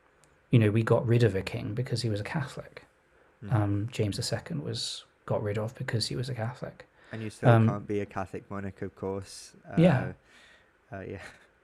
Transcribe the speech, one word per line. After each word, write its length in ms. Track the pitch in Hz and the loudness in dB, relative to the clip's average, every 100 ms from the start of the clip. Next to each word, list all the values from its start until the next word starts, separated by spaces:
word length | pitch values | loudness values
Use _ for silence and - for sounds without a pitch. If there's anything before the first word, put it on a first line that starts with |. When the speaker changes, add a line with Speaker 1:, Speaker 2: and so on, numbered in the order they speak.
| _ _ _ _ _ | _ _ _ _ _
Speaker 1:
you 80 | 120 | 6
know, 120 | 110 | 6
we 120 | 107 | 4
got 240 | 113 117 117 | 4 4 4
rid 160 | 120 | 4
of 140 | 117 95 | 4 2
a 60 | |
king 320 | 92 - 107 | -4 -6 -6
because 280 | 107 127 113 | -6 -4 -2
he 60 | 117 | -2
was 100 | 104 | -2
a 60 | |
Catholic. 600 | 104 160 131 - - - - _ _ _ _ _ | -4 -4 -6 -8 -16 -18 -20 _ _ _ _ _
Speaker 2:
Mm. 100 | 104 | -2
Speaker 1:
Um, 340 | 104 104 101 110 | 2 2 0 -2
James 240 | - 107 95 | -2 -2 -2
the 60 | |
second 400 | - 110 - 170 | -4 -6 -6 -8
was 400 | - 113 - - - _ - | -6 -6 -8 -10 -16 _ -6
got 180 | 113 | -4
rid 140 | 104 101 | -2 -4
of 180 | 110 - | -4 -8
because 320 | 127 113 - | -4 -2 -2
he 80 | 143 | -6
was 120 | 127 | -6
a 60 | |
Catholic. 540 | 117 113 131 - - - _ - | -6 -6 -6 -12 -14 -20 _ -16
Speaker 2:
And 100 | 110 | -10
you 80 | 110 | -10
still 200 | - 127 | 2 6
Speaker 1:
Um, 180 | 113 110 | 8 6
Speaker 2:
can't 180 | 101 98 | 2 -4
be 140 | 104 | -4
a 60 | 101 | -4
Catholic 440 | - 95 - - | -6 -8 -10 -10
monarch, 320 | 98 98 - | -10 -10 -10
of 140 | 98 - | -12 -8
course. 560 | 95 98 98 - - - - | -6 -6 -8 -16 -20 -20 -6
Uh, 100 | 110 | 4
Speaker 1:
Yeah. 320 | 175 127 92 90 _ - - _ _ _ - | 4 4 -2 -10 _ -20 -20 _ _ _ -16
Speaker 2:
uh, 100 | 98 95 | -14 -10
yeah. 160 | 98 - - _ _ | -12 -14 -20 _ _